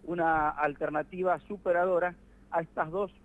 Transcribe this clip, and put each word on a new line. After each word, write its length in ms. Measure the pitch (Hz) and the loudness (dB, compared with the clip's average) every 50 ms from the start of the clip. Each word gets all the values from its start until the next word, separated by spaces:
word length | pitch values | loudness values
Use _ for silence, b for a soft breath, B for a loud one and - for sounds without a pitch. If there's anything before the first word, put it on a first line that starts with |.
| - | -6
una 440 | - 175 175 170 165 160 160 151 151 | -6 -2 0 2 2 4 2 2 0
alternativa 880 | 151 143 151 151 143 - 156 147 147 151 151 - - 180 185 180 175 156 | 0 0 -2 -2 0 -2 -4 -2 -2 -2 -4 -4 -4 -2 0 0 0 0
superadora 720 | - - 208 196 - 190 175 170 180 190 185 170 175 180 175 - B B B B B B | -2 -10 -12 -6 0 0 2 2 4 2 2 2 2 0 -2 -6 B B B B B B
a 120 | - 170 | -4 -4
estas 280 | 165 - - - 170 156 | -4 -4 -4 -6 -6 -4
dos 220 | 165 196 202 185 - - - | -2 -4 -4 -4 -8 -18 -20